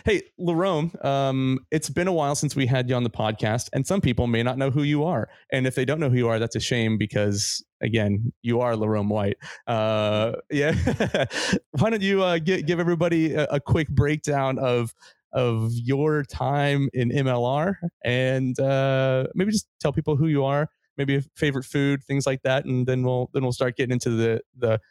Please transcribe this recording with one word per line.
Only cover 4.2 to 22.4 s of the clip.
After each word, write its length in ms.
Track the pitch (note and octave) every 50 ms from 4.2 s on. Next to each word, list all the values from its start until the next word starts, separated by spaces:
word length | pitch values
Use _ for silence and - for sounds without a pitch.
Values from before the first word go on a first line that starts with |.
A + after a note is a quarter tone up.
| B2+
may 160 | A#2+ A#2 A2+ A#2
not 140 | B2 B2+
know 140 | C3 C#3 C3+
who 140 | B2 D3+ D3
you 200 | D3 D3 D3 D3
are. 240 | E3+ F3+ - - - - - _ - -
And 140 | C3+ B2+
if 80 | B2+ A#2
they 100 | - C3
don't 160 | A#2+ D3 D#3
know 80 | D#3+ C3+
who 80 | B2
you 120 | B2 A#2+ A#2
are, 100 | A2+ A2
that's 180 | A2+ A2+ -
a 40 | A2+
shame 360 | - - C3 A#2+ A2+ A2 A2
because, 680 | G#2 G#2+ G#2 - G#2 G#2 G#2 G2+ G2+ G2+ - - - - _ _ - -
again, 500 | - G#2 A2 G#2+ G2+ G2+ G#2 A2 A#2 - _
you 220 | - A#2+ A#2 A#2 B2
are 120 | A#2+ A#2
Larome 360 | G#2+ G#2+ G#2+ A2 G#2+ G2+ G#2
White. 260 | G#2 G#2+ G2+ G2+ - - - - - - -
Uh, 680 | - A#2+ A2 G#2+ A2 A2 G#2+ G#2+ G#2 G#2+ G#2+ A2 A#2 - - - -
yeah. 220 | C#3+ C#3+ C#3 D3+ E3+
<laughs> 540 | - - - G#3 - A3 - - F3+ C3+ - - - - - - - - _ -
Why 180 | C#3+ F#3 A3
don't 100 | A3+ G#3+
you, 220 | F#3+ G3 G3 F#3+ F#3+
uh, 160 | F3+ F3 E3+
gi-, 240 | D#3 D#3+ F#3 D#3 D#3
give 180 | D3 F3 E3
everybody 540 | F3 E3+ F3 E3 F3 E3+ E3+ E3 D#3+ D#3+ C#3
a, 100 | D#3 D3 -
a 100 | - D3+
quick 280 | - - - E3+ D#3 -
breakdown 680 | D3 C3 D3 C#3+ D3+ D#3 - D3 C#3+ C#3 C3+ C3+ C3 -
of, 360 | C3+ B2+ B2 A#2+ A#2+ A#2 - _ - - - _ _ _ -
of 360 | C3 B2+ A#2+ A#2 A2+ A2+ A2+ A#2
your 480 | A#2+ A#2+ A#2+ C3+ C#3 D3 D#3 D3+ D3+ C#3+
time 680 | - - - C3 C3 C#3 C#3+ C#3+ C#3+ C#3+ C#3+ C#3 C3+ -
in 180 | B2+ B2 A#2 A#2+
M 140 | C#3+ C3+
L 180 | C3 B2 A#2+ A#2+
R 340 | B2 C3+ D3 D#3 F#3+ G3 - E3+ F3 - _ -
and, 560 | A#2 B2 B2+ C3 C3 C3 C3 C3 B2+ B2+ B2+
uh, 680 | C3+ C3+ C3+ C3+ C3+ C3+ C3+ C3 C3+ C3+ C3 C3 C3 - -
maybe 180 | - F#3 G#3+ G#3+
just 160 | G#3 - _ _ -
tell 140 | - D3+ C#3
people 240 | - D3+ - D3+
who 120 | C3+ D#3 D#3+
you 140 | D3+ C#3+ C3+
are, 280 | C3+ C#3 C#3+ D3+ D3 _ _ _ _ _
maybe 200 | - C#3 C3 C#3
a 60 | C#3 C3+ - _
favorite 300 | - - D3 C3+ C3+ C3+
food, 380 | - - D3 C#3 C#3 C#3+ C#3 -
things 220 | - C#3 C#3 B2+
like 160 | C#3 C3+ C3